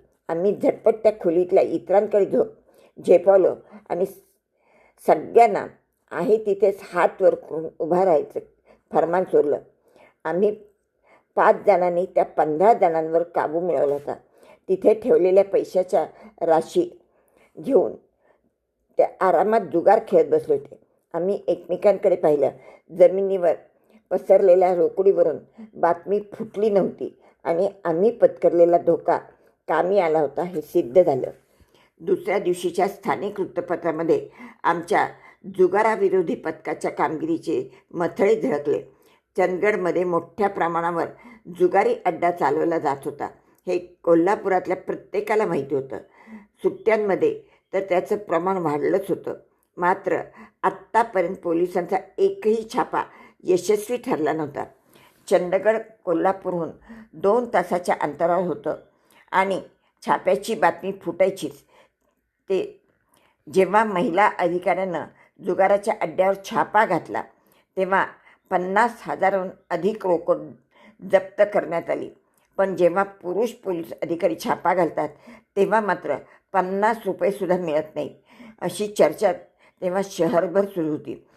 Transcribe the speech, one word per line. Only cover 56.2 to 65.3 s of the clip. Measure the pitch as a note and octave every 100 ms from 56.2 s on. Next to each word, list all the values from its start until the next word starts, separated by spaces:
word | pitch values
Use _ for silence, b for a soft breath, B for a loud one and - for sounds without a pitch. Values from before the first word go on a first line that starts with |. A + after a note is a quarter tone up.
| F#3 F#3+ F3+ F3 D3+ - B A#3 B
दोन | D#3 F#3+ A#3 A#3
तासाच्या | G3 E3+ F3+ F3+ F3
अंतरावर | D#3 C#3+ E3+ F3 F3
होतं | C#3+ D#3 - - b b b b
आणि | F3 F#3+ F3+ - _ _ _ -
छाप्याची | D3 - G3 -
बातमी | G#3+ F3 E3+ F#3+ G3
फुटायचीच. | E3+ E3 F#3+ F#3+ D3+ - _ b b _ _ _ _ _ -
ते | F#3 - - _ _ _ _ _ _ -
जेव्हा | C3+ F3+ G#3
महिला | A3+ F3+ A3+ E3+ G#3+ -
अधिकाऱ्यानं | F3 F3 F#3+ F3+ F#3+ D#3+ A#2+ b b